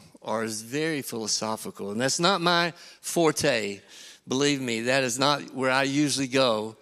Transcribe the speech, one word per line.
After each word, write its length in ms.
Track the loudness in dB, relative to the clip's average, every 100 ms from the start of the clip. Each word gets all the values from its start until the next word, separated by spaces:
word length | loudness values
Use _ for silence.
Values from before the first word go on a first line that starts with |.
| -20 -16
or 220 | -6 -4
is 180 | -4 -6
very 400 | -8 -4 -4 -4
philosophical?" 880 | -6 -8 -4 -2 -2 -4 -8 -10 -8
And 80 | -2
that's 200 | 0 2
not 220 | 2 2
my 320 | 2 2 0 -4 -18 -16
forte. 800 | -4 2 4 4 2 2 0 -6 -14 -20 -20 -18 -4
Believe 340 | 2 2 2
me, 200 | 0 -2
that 220 | 2 2
is 140 | 2 2
not 360 | 2 2 -2
where 180 | -4 0
I 120 | 2
usually 440 | 2 2 0 0 0
go. 500 | 2 2 2 -2 -10